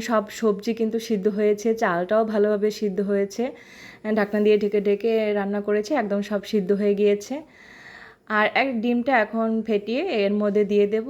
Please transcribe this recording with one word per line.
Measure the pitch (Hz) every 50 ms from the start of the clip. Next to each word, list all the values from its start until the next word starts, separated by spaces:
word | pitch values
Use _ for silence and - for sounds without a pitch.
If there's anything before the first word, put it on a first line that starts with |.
সব | 220 240 233 214 208 214
সবজি | - - 226 220 208 190 - 233 220
কিন্তু | 226 226 220 220 226
সিদ্ধ | 226 - 226 202 185 214
হয়েছে, | 196 208 208 208 208 208 - 226 226
চালটাও | 226 233 196 175 170 180 180 214 220 226
ভালোভাবে | 220 214 214 208 208 214 208 202 214
সিদ্ধ | 208 - 220 208 185 196
হয়েছে। | 202 196 202 196 196 196 - - 233 269 - - - - - - - - - - - 214 220
ঢাকনা | 220 202 208 - 208
দিয়ে | 208 214 214 208
ঢেকে | 214 202 214 208
ঢেকে | 196 208 202 202 - 226 226 220 214 208 208
রান্না | 202 202 202 202 208
করেছি, | 202 208 208 208 208 - 311
একদম | 285 220 196 202 202
সব | 208 208 214 202 202
সিদ্ধ | - - 208 185 180
হয়ে | 202 196 208 202 202
গিয়েছে। | 190 208 202 202 202 202 - 254 262 302 - - - - - - - - - - - - - - _ _ -
আর | 220 208 214 214 -
এক | 202 247 269 254 226
ডিমটা | 208 240 240 240 233 277 269 233
এখন | 214 208 220 226 226 226 226 220
ফেটিয়ে | 214 226 220 202 208 - 233 269 349 392 285
এর | 220 202 202
মধ্যে | 208 208 208 208 196 208 208
দিয়ে | 190 208 208 202
দেব, | 202 214 220 226